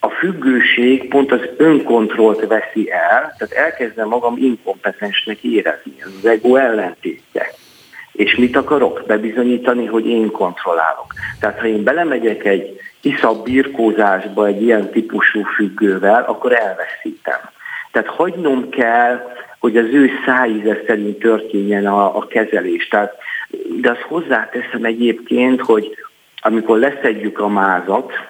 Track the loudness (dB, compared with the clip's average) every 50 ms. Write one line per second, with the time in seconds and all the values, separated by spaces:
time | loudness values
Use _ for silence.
0 | -2 -2 -2 -2 -2 -2 -2 0 0 2 2 4 4 2 2 4 4 4 4 2
1 | 0 0 2 2 4 4 2 0 0 -4 0 2 4 4 4 4 2 2 2 2
2 | 2 0 2 4 4 4 4 2 0 0 0 0 -2 -2 -4 -4 -4 -2 -2 -2
3 | 2 2 2 2 2 -2 -8 -10 -10 -6 -2 0 0 0 -2 -4 -6 -6 -4 -4
4 | -4 -2 -2 0 0 0 -2 2 0 0 0 0 _ -8 -8 -4 -4 -6 -6 -4
5 | -8 -4 -4 -4 -4 -6 -10 -6 -4 0 0 0 0 0 -4 -4 -8 -18 -20 -18
6 | -20 -18 -18 -2 2 2 2 4 4 4 4 6 4 2 0 0 -2 -4 -8 _
7 | -10 -10 -10 -10 _ _ _ -6 -6 -6 -10 -16 -20 -20 _ -20 -20 _ -20 -20
8 | -20 _ _ -2 0 0 4 2 2 4 4 0 0 2 2 2 2 2 0 -4
9 | -2 -2 -2 0 0 -2 -2 0 0 2 0 0 2 0 0 0 -2 0 0 0
10 | 0 2 0 2 0 0 0 -2 -2 -2 -2 -4 -4 -2 0 0 0 0 -2 -4
11 | -8 -16 -14 -12 -12 -12 -8 -4 -4 -4 -4 -2 -2 -2 -2 0 0 0 0 0
12 | 0 0 0 0 0 0 -2 0 0 0 0 0 0 -6 -12 -16 -20 -20 _ _
13 | _ -2 -2 2 2 2 0 0 -2 0 2 2 2 0 0 0 2 2 4 4
14 | 2 2 2 0 -2 -4 -2 0 0 2 2 2 2 4 4 2 2 0 -2 -2
15 | -2 -2 -2 0 0 2 2 0 -4 -4 -2 -2 -2 -2 -2 0 2 2 2 2
16 | 4 4 4 4 2 0 -4 -2 0 2 2 2 2 -2 -4 -6 -8 -10 -10 -10
17 | -10 -10 -10 -8 _ -6 -6 -6 -8 -12 _ _ -16 -14 -14 -14 -14 -4 _ -4
18 | -4 -4 -2 -2 -2 -2 -2 -2 0 0 0 0 -2 -4 -2 0 0 2 4 4
19 | 4 2 2 -2 -6 -12 -14 -16 -18 -20 -18 _ -2 2 2 2 2 4 4 4
20 | 4 4 4 0 -2 0 2 2 2 0 0 -2 0 -2 -2 -2 0 -2 -2 0
21 | 0 -4 -6 0 2 2 2 2 0 -2 -4 -2 0 0 0 0 0 0 2 2
22 | 2 2 2 -2 -6 -2 -2 -2 0 0 0 -2 0 -2 -2 -4 -4 0 0 0
23 | 0 0 -6 -12 -14 -12 -10 -10 -10 -10 -10 -10 -8 -8 -6 -2 0 0 0 -2
24 | -6 -6 -6 -6 -2 0 -2 -2 -2 -4 -6 -8 -8 -6 -8 -4 -4 -4 -2 0
25 | 0 0 0 -2 -4 -2 0 2 2 2 2 0 2 2 2 2 2 -2 -10 -16
26 | -18 -20 _ _ _ _ _ -4 -2 0 0 0 2 2 4 4 4 2 0 0
27 | -2 -2 -2 0 -4 -6 -4 -2 -2 -2 0 0 2 2 2 0 0 0 -2 -2
28 | -2 -4 -10 -10 -12 -12